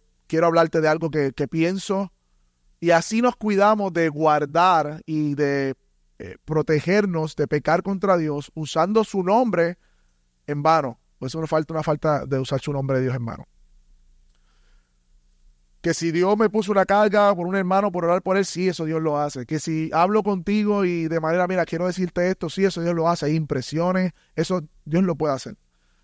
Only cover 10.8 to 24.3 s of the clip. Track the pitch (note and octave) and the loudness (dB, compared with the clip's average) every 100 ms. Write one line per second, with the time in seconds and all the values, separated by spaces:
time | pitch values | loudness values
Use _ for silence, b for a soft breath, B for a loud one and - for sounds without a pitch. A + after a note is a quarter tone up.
10.8 | C3+ A#2 _ - C3 D#3+ D#3+ D#3+ D#3 D#3+ | 0 -8 _ -12 -10 -6 -2 -2 -2 -4
11.8 | D#3 D3 D#3 D3 C3 C3+ C3 C3+ - C#3 | -2 -2 0 -2 -2 -4 -2 -4 -4 -4
12.8 | C3+ C3 C3 B2+ A#2 - - _ _ _ | -2 0 0 -4 -6 -10 -16 _ _ _
13.8 | _ _ _ _ _ _ _ _ _ _ | _ _ _ _ _ _ _ _ _ _
14.8 | _ _ _ _ _ _ _ _ _ _ | _ _ _ _ _ _ _ _ _ _
15.8 | E3+ D#3+ E3 E3 F#3 G#3+ A3 G#3+ G3 G3 | -4 -2 -2 0 2 2 2 0 0 2
16.8 | F#3 G3+ G#3+ G#3 G3+ F#3 F3 G3 F3+ F#3+ | 2 4 4 4 2 2 -2 -2 0 0
17.8 | G3+ F3 E3+ F3+ F#3+ F#3+ G3 E3 F#3 F3 | 0 0 0 0 2 0 0 -2 -2 -2
18.8 | D#3+ D#3+ D#3+ D3 D3 C3+ A#2+ D#3 - D#3+ | -4 -2 -2 0 -2 -6 -6 -6 -4 -4
19.8 | D#3+ D#3 F#3 G#3+ G#3 G3 E3+ G#3+ G#3 G3+ | -2 2 2 2 0 -2 0 0 2 0
20.8 | F3+ E3+ D#3+ E3 D#3+ F3 F3+ F#3 D#3+ E3 | 0 0 -2 -2 0 0 0 0 0 -2
21.8 | F3+ F3+ F3+ - F3+ F#3 E3 - G3 F3 | -2 -2 -4 0 0 0 -4 0 0 0
22.8 | E3+ E3+ D#3+ E3+ D3 D#3+ D3+ C3+ - D#3 | -2 0 0 0 0 0 -2 -4 -4 -2
23.8 | F3 F#3 F3+ - _ | 0 0 -2 -4 _